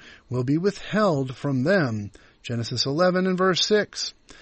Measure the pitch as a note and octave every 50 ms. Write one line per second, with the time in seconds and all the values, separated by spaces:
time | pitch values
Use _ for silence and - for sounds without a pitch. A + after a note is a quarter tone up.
0 | - - - - _ _ A#2+ B2 B2 A#2+ C#3+ E3 F3 G3+ - - - - - G#3
1 | G#3+ G3 D#3+ C#3 C3+ B2+ A2 - - D3 C#3 B2+ B2 D#3 G3+ G3 D#3 B2+ A2 G#2+
2 | G2+ G2 - - - _ _ _ - - A#2+ A#2 A#2 - B2+ A#2 - C3+ C#3 D#3
3 | F3+ F#3 F3+ F#3 F#3 F#3+ F#3 F3 F#3 F#3+ F3+ D3+ - - G#3+ G#3 G3 - - -
4 | - - - _ _ - - -